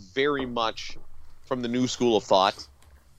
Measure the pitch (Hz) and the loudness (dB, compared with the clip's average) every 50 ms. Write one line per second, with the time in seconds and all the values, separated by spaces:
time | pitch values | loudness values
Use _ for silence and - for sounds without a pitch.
0 | 98 92 - 135 139 147 143 135 131 123 120 120 113 110 107 - - - - - | -10 -8 -2 0 0 0 0 -2 -4 -4 -2 -2 -2 -2 -4 -6 -10 -10 -10 -10
1 | - - - - - - - - - - 135 127 120 117 120 127 127 123 - - | -10 -10 -10 -12 -12 -14 -14 -16 -8 -6 -6 -4 -2 -2 0 0 0 0 0 0
2 | 123 120 110 98 - - 107 95 95 104 - - - - - _ - - - - | 2 4 4 4 4 4 4 6 6 4 2 -2 -14 -20 -20 _ -20 -20 -20 -20
3 | _ _ - | _ _ -20